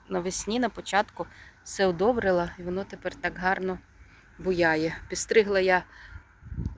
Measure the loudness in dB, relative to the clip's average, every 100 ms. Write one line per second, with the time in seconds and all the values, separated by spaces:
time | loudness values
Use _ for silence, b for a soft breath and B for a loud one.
0 | -4 -4 -2 -4 -2 -2 -2 -4 0 0
1 | 0 -4 -10 B B B -14 2 2 4
2 | 2 2 2 2 0 -6 -6 -6 -6 -8
3 | -10 -6 -8 -2 -2 0 -2 -6 -10 -20
4 | b b b -8 -4 2 4 4 0 -4
5 | -8 -6 2 4 4 2 4 2 0 B
6 | B B B _ -14 -8 -8